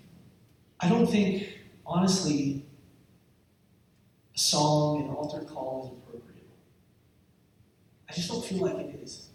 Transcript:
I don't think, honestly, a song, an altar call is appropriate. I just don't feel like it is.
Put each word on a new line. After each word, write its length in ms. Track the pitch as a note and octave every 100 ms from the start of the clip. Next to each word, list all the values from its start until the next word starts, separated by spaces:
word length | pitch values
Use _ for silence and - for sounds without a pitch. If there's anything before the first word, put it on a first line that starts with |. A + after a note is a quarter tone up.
| - - - _ _ _ _ -
I 100 | F3
don't 160 | A#3 -
think, 420 | G#3 F3+ F#3+ - - - - -
honestly, 800 | F3 F#3+ - D3+ C#3 C#3 C3+ - - - _ _ _ _ _ _ _ _ _ _ _ _ _ _ -
a 40 |
song, 640 | - D3 D3+ D3+ D3+ D3
an 60 | C#3
altar 340 | D3 D3+ D3+ -
call 380 | C3 C3 C3
is 80 | C3
appropriate. 580 | B2 - A#2+ - A#2 - - _ _ _ _ _ _ _ _ _ _ _ _ _ _ -
I 40 |
just 180 | - -
don't 120 | A#3
feel 200 | - F#3
like 140 | F3+ -
it 220 | D3 C3+
is. 260 | - - -